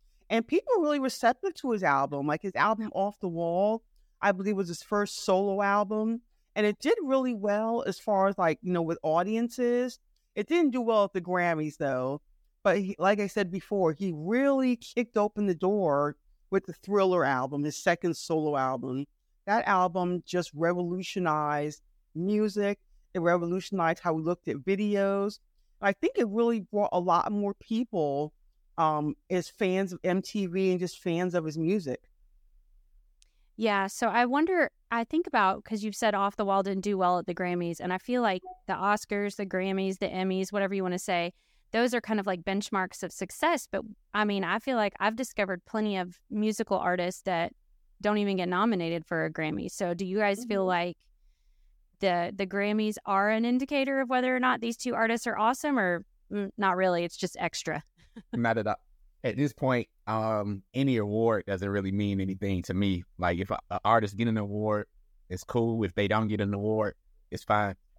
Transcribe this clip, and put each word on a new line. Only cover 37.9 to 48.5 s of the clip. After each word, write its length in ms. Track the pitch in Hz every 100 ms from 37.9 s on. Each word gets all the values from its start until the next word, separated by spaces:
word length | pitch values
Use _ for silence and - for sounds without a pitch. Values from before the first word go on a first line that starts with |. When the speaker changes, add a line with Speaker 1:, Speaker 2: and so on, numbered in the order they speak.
Speaker 2:
I 40 | 185
feel 240 | - 247
like 220 | 226 185 370 - -
the 60 |
Oscars, 600 | 160 196 214 - 202 202 -
the 80 | 196
Grammys, 540 | 185 190 190 190 190
the 80 | 202
Emmys, 420 | 185 190 185 190
whatever 220 | 202 196
you 100 | 196
wanna 160 | 185 180
say, 320 | - 175 170 - _ _ -
those 220 | 220 240
are 80 | 240
kind 180 | - 214
of 60 | 190
like 160 | 185
benchmarks 600 | 190 196 - 196 185 -
of 80 | 190
success. 560 | - 185 - 320 320 -
But, 140 | 196 214 - _
I 120 | 208 208
mean, 180 | 196
I 160 | 170 214
feel 180 | - 240
like 160 | 208 -
I've 160 | 214 226
discovered 500 | 262 - 196 180 -
plenty 320 | 214 214 190
of 220 | 180 - -
musical 480 | 208 214 208 220 190
artists 460 | 180 180 180 -
that 300 | 190 170 170 - _ _ _ -
don't 200 | 208 208
even 180 | 202 185
get 100 |
nominated 580 | 180